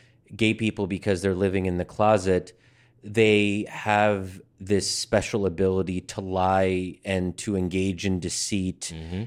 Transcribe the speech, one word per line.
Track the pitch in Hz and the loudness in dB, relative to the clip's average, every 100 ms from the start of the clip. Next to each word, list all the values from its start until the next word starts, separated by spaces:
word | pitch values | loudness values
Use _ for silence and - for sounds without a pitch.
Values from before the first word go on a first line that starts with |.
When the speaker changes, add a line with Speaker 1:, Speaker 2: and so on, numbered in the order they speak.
| _ _ - 101 | _ _ -14 0
Speaker 1:
gay | 110 | 2
people, | 107 110 104 95 | 2 -2 -2 -4
because | 95 104 92 | -2 0 0
they're | 98 | 0
living | 90 98 95 92 | 2 2 2 0
in | 87 | -2
the | 90 | -4
closet, | - 107 107 92 90 - - _ _ _ _ | 0 4 4 4 0 0 -12 _ _ _ _
they | 104 104 110 104 104 101 - | -2 4 6 6 2 0 -6
have | - 107 104 107 101 95 95 - - | -6 0 2 4 2 -4 -12 -20 -12
this | 98 101 - | 0 0 0
special | - - 107 - 110 98 | -4 0 0 0 -2 -2
ability | 85 95 95 90 90 | 0 2 2 -2 -4
to | - - | -6 -10
lie | 95 92 92 95 95 92 92 - | -4 0 2 4 2 0 -4 -8
and | 101 95 90 85 | -4 -2 -2 -4
to | - 98 | -4 -2
engage | 90 92 95 92 101 | 0 0 0 -2 -2
in | 92 | -2
deceit | 87 - - 101 92 90 - 80 | -4 -6 -4 -2 -4 -6 -10 -10
Speaker 2:
Mm-hmm. | 80 92 | -8 -8